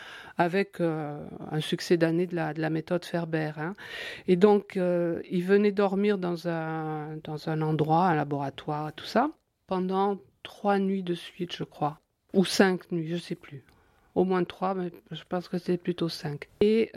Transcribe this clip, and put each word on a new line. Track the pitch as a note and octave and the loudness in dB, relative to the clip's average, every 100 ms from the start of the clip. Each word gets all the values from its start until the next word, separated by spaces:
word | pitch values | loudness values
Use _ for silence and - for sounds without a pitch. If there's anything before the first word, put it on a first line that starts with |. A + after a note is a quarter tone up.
| - - - - | -18 -18 -18 0
avec, | F3 F#3+ G3 - | 0 2 -2 -2
euh, | E3+ D#3 D3 D3 - - - | -2 -2 -6 -8 -12 -12 -6
un | D#3 | -4
succès | - E3 - F3 | -2 -4 2 4
d'année | E3 E3 F3+ | 4 2 0
de | F3 | -2
la, | D#3 | -4
de | D3+ | -2
la | D#3+ | -2
méthode | D#3+ D#3 F3 | -2 -2 -4
Ferber, | - E3+ E3 D#3+ D#3 D#3 | -2 -4 -2 -2 -4 -4
hein. | D#3 G3+ - - - - - | -8 -8 -12 -12 -12 -12 2
Et | F3+ | 6
donc, | G#3 G#3 - G3 | 8 6 2 -2
euh, | F3+ F3 E3+ E3+ - | 0 2 0 -2 -2
ils | F3+ | -2
venaient | F3+ G3+ G#3 | 4 4 4
dormir | G3+ G3 F#3+ G#3 G3+ | 4 2 2 2 2
dans | F3+ E3+ F3 | 0 -4 -4
un, | E3 D#3+ D#3+ D#3 D#3 D3+ D#3 | -4 -4 -4 -4 -6 -6 -10
dans | - D3+ - | -8 -8 -4
un | D#3 | 0
endroit, | D#3 D#3 D#3 E3 F#3 | 2 2 4 4 6
un | |
laboratoire, | D#3 C#3+ C#3+ C#3 - - D3 D3+ | 2 0 -2 -4 -8 -6 -4 -6
tout | - - | -10 0
ça, | G#3+ D4 - _ _ - | 2 2 -2 _ _ -6
pendant | F#3 F#3 F#3+ G3+ G3 - _ | -4 0 2 2 0 -8 _
trois | - - G3+ G3+ | -20 -6 0 2
nuits | F#3+ G3 | 2 0
de | F3+ | -2
suite, | E3+ - - F3 - | -6 -6 -10 -10 -8
je | |
crois, | D#3+ - D3 - _ _ _ | -10 -4 -4 -4 _ _ _
ou | F#3+ | 2
cinq | F3+ - G3 F3+ - | 2 6 4 4 -2
nuits, | F3 D#3+ | -6 -4
je | F3 | -6
sais | - | -6
plus. | E3+ - C3+ - _ _ _ _ - | -12 -12 -18 -20 _ _ _ _ 0
Au | |
moins | F#3 F3+ | 2 2
trois, | F3 - G#3 | -2 -2 -4
mais | F#3+ F3+ - _ | -2 -6 -10 _
je | D3+ - | -16 -6
pense | F3+ F3 | -6 -4
que | F3+ | -6
c'est | - F3+ | -2 -2
plutôt | - F3 E3 | -2 -2 -4
cinq. | - D3+ D3 - - | -4 -8 -8 -12 2
Et, | G#3 A3 A3 | 4 4 2